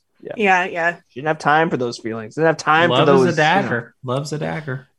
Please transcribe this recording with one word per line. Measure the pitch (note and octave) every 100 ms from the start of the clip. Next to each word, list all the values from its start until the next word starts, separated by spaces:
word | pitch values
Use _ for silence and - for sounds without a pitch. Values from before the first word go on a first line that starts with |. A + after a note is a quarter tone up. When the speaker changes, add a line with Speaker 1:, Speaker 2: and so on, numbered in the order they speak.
| _ _
Speaker 1:
Yeah. | - -
Speaker 2:
Yeah, | G3+ F#3 F#3
yeah. | F3 E3 E3+ _
Speaker 1:
She | -
didn't | D#3
have | D#3
time | D3+ D3+ E3
for | D#3+
those | A#2+ A#2
feelings. | A2+ A2+ A2 D3
Didn't | D#3+
have | D#3+
time | - D#3+ E3+
Speaker 3:
Love | C3
Speaker 1:
for | C#3+
those, | C#3
Speaker 3:
is | B2+ D3+
a |
Speaker 1:
you | D3+
know. | F#3+
Speaker 3:
dagger. | F#3+ A#2+ - _
Love's | B2 C3 D3+
a | D3+
dagger. | D#3+ D#3+ D3+ C3 -